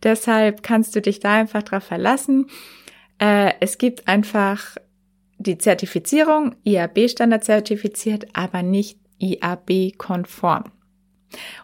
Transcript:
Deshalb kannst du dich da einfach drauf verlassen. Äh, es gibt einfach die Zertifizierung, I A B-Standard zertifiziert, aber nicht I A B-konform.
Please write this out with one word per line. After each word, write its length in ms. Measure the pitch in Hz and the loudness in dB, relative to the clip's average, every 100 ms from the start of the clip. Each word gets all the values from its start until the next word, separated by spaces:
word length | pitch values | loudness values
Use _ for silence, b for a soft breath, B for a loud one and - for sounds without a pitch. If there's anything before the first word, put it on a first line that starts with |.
Deshalb 600 | 220 226 240 220 214 208 | 0 0 2 2 2 0
kannst 320 | - 226 220 | 0 0 2
du 60 | 208 | -2
dich 200 | 202 208 | -2 -2
da 120 | 202 | 0
einfach 300 | 214 220 214 | 2 0 -4
drauf 220 | 208 196 | -4 -6
verlassen. 640 | - 175 196 269 - 269 254 B B B B B B - | -6 -2 0 0 2 0 0 B B B B B B 0
Äh, 360 | 208 202 196 - | 4 4 4 0
es 180 | 202 - | -2 0
gibt 280 | 247 247 - | -2 -2 0
einfach 680 | 202 208 214 196 202 - - _ _ _ _ _ - | 2 2 0 0 -2 -10 -18 _ _ _ _ _ -8
die 200 | 202 170 | -6 0
Zertifizierung, 1000 | 214 180 185 175 - 294 311 311 277 - 208 | 2 0 0 -6 0 2 4 2 0 -4 0
I 120 | 190 | 0
A 80 | 170 | 0
B-Standard 580 | 196 240 - 233 220 | 2 2 2 2 2
zertifiziert, 800 | - 214 214 208 208 - 220 214 208 | 2 0 0 -4 -6 -6 -4 -6 -6
aber 300 | - 180 180 | -6 -4 -4
nicht 360 | 180 196 208 - _ - | 0 0 -2 -8 _ -6
I 220 | 185 - | -6 -4
A 140 | 175 - | -6 -6
B-konform. 1080 | - 185 190 - - 180 180 - 175 - - _ _ _ _ _ _ B B B | -2 0 0 -4 -6 -6 -6 -4 -2 -2 -4 _ _ _ _ _ _ B B B